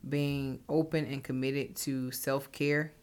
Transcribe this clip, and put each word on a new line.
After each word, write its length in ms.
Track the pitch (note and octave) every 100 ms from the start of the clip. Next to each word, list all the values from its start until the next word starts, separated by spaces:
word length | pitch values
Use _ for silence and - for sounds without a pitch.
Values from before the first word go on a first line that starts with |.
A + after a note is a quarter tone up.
| C#3
being 520 | C#3+ C#3+ C#3+ C3+ B2+ -
open 360 | D3 D#3+ D#3+ D3+
and 160 | C#3
committed 540 | - C3 C3 C#3 C3+ -
to 340 | - C3+ B2+
self-care. 800 | - - C3+ C3+ - C#3+ D3 D#3 -